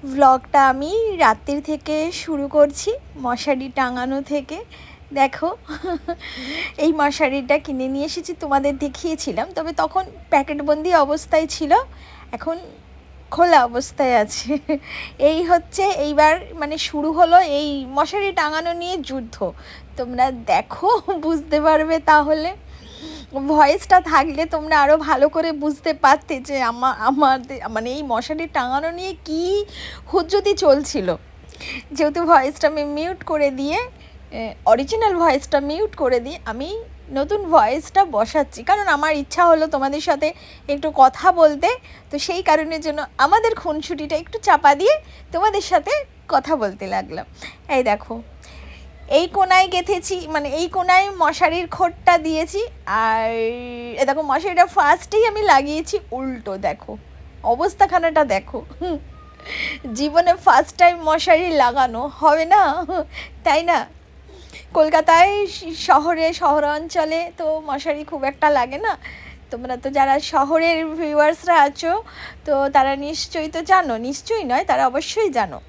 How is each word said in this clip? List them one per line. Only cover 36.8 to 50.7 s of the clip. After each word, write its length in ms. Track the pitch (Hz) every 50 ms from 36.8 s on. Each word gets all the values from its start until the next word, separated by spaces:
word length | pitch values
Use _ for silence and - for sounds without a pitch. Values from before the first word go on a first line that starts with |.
| 453 - - - - -
নতুন 400 | 269 277 277 294 403 415 403 339
ভয়েসটা 540 | 320 311 220 214 254 320 294 - - 381 392
বসাচ্ছি, 580 | 349 269 - 330 - - 311 285 - - - 233
কারণ 240 | - 392 415 403 381
আমার 280 | 311 285 294 311 311
ইচ্ছা 280 | 294 285 - - 320 359
হলো 220 | 339 330 311 311 311
তোমাদের 340 | 311 277 262 269 277 302
সাথে 320 | 302 349 302 285 302 311 - - - - - - - -
একটু 240 | 285 285 - 311 302
কথা 360 | - 262 262 262 - - 370
বলতে, 380 | 359 339 320 302 294 285 320 370 494 508 - - - - - -
তো 80 | - 294
সেই 240 | - - 339 349 370
কারণের 380 | - 311 311 311 311 330 320
জন্য 240 | 294 311 294 302 285 - _ -
আমাদের 380 | 262 302 381 453 440 453 453
খুনসুটিটা 600 | - - 349 302 311 294 - 349 285 302 285 330
একটু 220 | 311 339 - - 440
চাপা 360 | - 415 339 294 302 285 285
দিয়ে 180 | 285 359 466 605 622 - - - - - -
তোমাদের 300 | - 330 381 427 392 392
সাথে 300 | - - 370 320 294 - 539 605 554 - - - _ _
কথা 280 | - 269 277 - 320
বলতে 320 | 277 220 202 185 208 202 190
লাগলাম। 380 | 196 190 190 - 160 165 - - - - - - - - - -
এই 140 | 302 269 254
দেখো, 380 | 226 208 214 - - 226 233 233 - - - - - - - - - - - - - - - - -
এই 180 | 269 294 339 349
কোনায় 400 | - 392 381 370 370 370 381 370
গেঁথেছি, 600 | 370 359 359 359 403 359 - - 381 359 330 302
মানে 220 | 311 302 294 285
এই 180 | 262 311 349
কোনায় 400 | 349